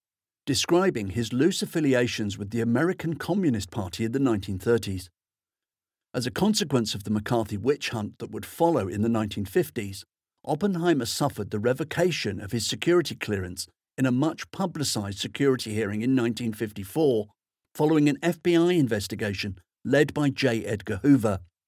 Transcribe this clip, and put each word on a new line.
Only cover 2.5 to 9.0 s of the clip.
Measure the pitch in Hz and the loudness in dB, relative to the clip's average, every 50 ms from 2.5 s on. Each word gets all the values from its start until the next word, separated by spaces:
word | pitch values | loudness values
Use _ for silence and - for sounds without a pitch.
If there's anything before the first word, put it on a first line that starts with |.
the | 117 117 | -2 -2
American | 117 117 117 131 160 185 185 - - 160 151 | 0 2 2 2 2 0 0 -2 -4 -6 -6
Communist | - - - 175 208 185 147 117 101 - - | -4 -4 -2 0 0 2 2 2 0 -2 -4
Party | - 104 95 90 - - 113 | -6 -6 -6 -6 -4 -4 -2
in | 113 | -2
the | 117 135 | 0 2
nineteen | 139 127 110 101 - 104 98 95 | 2 2 2 0 -2 -4 -6 -2
thirties. | - 117 117 113 - 98 95 92 - - _ _ _ _ _ _ _ _ _ _ _ _ _ _ _ _ _ _ _ _ | 2 2 2 2 2 -2 -6 -6 -8 -12 _ _ _ _ _ _ _ _ _ _ _ _ _ _ _ _ _ _ _ _
As | - 127 117 | -6 -4 -4
a | 123 | -4
consequence | - - 185 214 214 - 202 139 139 123 110 107 - | -2 2 2 2 2 2 0 0 2 0 0 0 -4
of | 101 | -6
the | - 107 | -4 -2
McCarthy | 107 107 107 - 123 117 110 104 104 | -2 -2 0 0 0 0 0 0 -4
witch | 101 101 131 147 - - - | -2 0 0 0 0 -2 -6
hunt | 117 110 104 101 - - | -6 -6 -6 -8 -8 -12
that | 117 107 | -12 -10
would | 107 110 - | -10 -10 -10
follow | - - - 165 170 165 123 98 90 | -10 -2 2 2 2 4 2 0 -2
in | 98 107 | -2 0